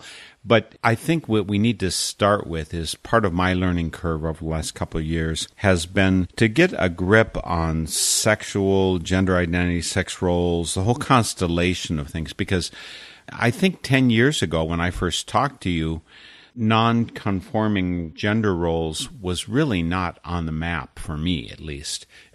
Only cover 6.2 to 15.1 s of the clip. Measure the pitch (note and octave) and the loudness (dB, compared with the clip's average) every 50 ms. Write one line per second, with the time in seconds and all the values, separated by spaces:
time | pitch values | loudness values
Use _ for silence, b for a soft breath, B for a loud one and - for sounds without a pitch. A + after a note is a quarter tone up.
6.2 | F2+ - _ - A2 A2 A2 C#3+ F3 F#3 - - F2 F#2 E2 E2+ F2+ F2+ G#2+ A2 | 2 0 _ 0 0 2 4 4 2 2 2 0 -2 -2 -2 -2 2 4 4 4
7.2 | A2+ - - - - - F2 E2+ E2 D#2+ D#2+ D#2+ D#2+ D#2+ - - - - - - | 4 2 -2 -8 -6 -2 -2 0 0 0 0 -2 -2 -2 -2 -2 0 0 0 2
8.2 | - A2 G#2+ - - - - G#2 F#2+ G2 G2 F#2+ F#2+ F#2+ F#2 F2+ D#2+ E2 F#2 F#2 | 2 2 2 2 0 -2 0 2 2 4 4 4 4 4 2 0 0 0 2 2
9.2 | F#2+ F#2 F#2 F2+ F2 E2 F2 F2 F2 F2 F2 E2+ E2 - - G2 F2 - - - | 4 4 2 2 2 2 0 0 0 0 0 0 -2 -2 -2 -2 -2 -4 -4 -2
10.2 | F#2+ F2+ F2 F2 F2 F2 E2+ E2+ E2+ D#2+ - F#2+ F#2+ A2+ A#2+ A#2+ - - C#3 B2 | 0 0 2 2 2 2 0 0 -2 -2 -2 0 0 0 0 0 2 2 4 4
11.2 | A2 - - - F#2 E2+ E2+ E2+ F2 F2+ F#2 - - - F2 D2+ C#2+ C#2+ - E2+ | 4 2 -2 -2 -2 0 2 2 2 0 0 -2 -4 -4 -4 -4 -4 -6 -6 -8
12.2 | D#2 D2+ - - G2+ - G2 F2+ E2 B B B B B B B B B B B | -8 -6 -6 -6 -4 -2 -2 -2 -2 B B B B B B B B B B B
13.2 | B - - - A2 A#2 - G#3 F#3+ F#3+ F3 - - - C3+ C3 C3 B2 A2+ A2+ | B -14 -4 0 0 0 2 2 0 0 0 -2 -2 2 2 4 4 4 6 6
14.2 | A#2+ C#3+ D#3 - - E2 D#2+ D#2+ D#2+ D#2+ E2+ E2+ E2+ F2+ F2 - F#2 F2 | 4 4 2 0 -2 0 0 0 0 0 0 0 0 -2 -2 -2 -2 -2